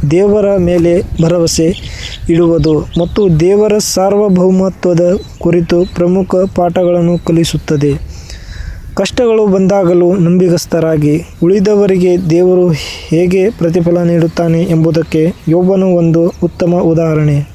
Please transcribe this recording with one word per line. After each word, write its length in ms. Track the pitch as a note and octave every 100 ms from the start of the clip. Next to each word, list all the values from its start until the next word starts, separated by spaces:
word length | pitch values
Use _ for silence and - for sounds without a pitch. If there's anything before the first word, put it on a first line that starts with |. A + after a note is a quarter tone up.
| D3+
ದೇವರ 460 | E3 G3+ G#3 G3+ G3+
ಮೇಲೆ 460 | F3 F3 E3+ F3 - -
ಭರವಸೆ 520 | E3 F3 E3 - D#3+ G3 - - - - -
ಇಡುವುದು 500 | E3+ E3+ E3 D#3 D3+
ಮತ್ತು 600 | E3 E3 E3+ - G3+ D#3
ದೇವರ 320 | E3+ G3+ G#3+ G#3+
ಸಾರ್ವಭೌಮತ್ವದ 1400 | - - F#3+ G3+ G#3 F3+ F#3 F#3 F#3+ F3+ F3+ E3+ F3 G3 - -
ಕುರಿತು 460 | E3+ E3+ E3+ F3 F3+
ಪ್ರಮುಖ 400 | - F3 F#3 F#3+ F#3 F#3+
ಪಾಠಗಳನ್ನು 640 | - F3 E3+ F3 F3 E3+ F3
ಕಲಿಸುತ್ತದೆ. 1000 | - E3 E3 D3 - D#3 D3 C#3 - - - - - - - - -
ಕಷ್ಟಗಳು 520 | - G3 - B3 A3 G#3+
ಬಂದಾಗಲೂ 720 | F#3+ F#3+ G3+ F3+ F3+ F3 G3
ನಂಬಿಗಸ್ತರಾಗಿ 1040 | E3+ F3+ F3+ E3+ - E3+ D#3+ D#3+ D3 D3+ E3 -
ಉಳಿದವರಿಗೆ 880 | E3+ G3+ G3 G#3 G3+ F#3+ F3+ F3+ F#3
ದೇವರು 380 | E3 F3+ F#3 F3+ D3+ - - -
ಹೇಗೆ 420 | D#3+ F3+ F#3+ F#3
ಪ್ರತಿಫಲ 480 | A#3+ E3+ E3+ E3+ F3
ನೀಡುತ್ತಾನೆ 640 | F3 E3+ E3 - E3+ E3
ಎಂಬುದಕ್ಕೆ 720 | F3 E3 D#3+ D#3+ D#3 D#3+ D#3+ - -
ಯೋಬನು 480 | E3 F3+ F#3+ F#3+ F3
ಒಂದು 360 | E3 E3 E3+ -
ಉತ್ತಮ 320 | F3 - F3+
ಉದಾಹರಣೆ. 760 | F3 E3 E3 E3 D#3 D3+ C#3+ C#3+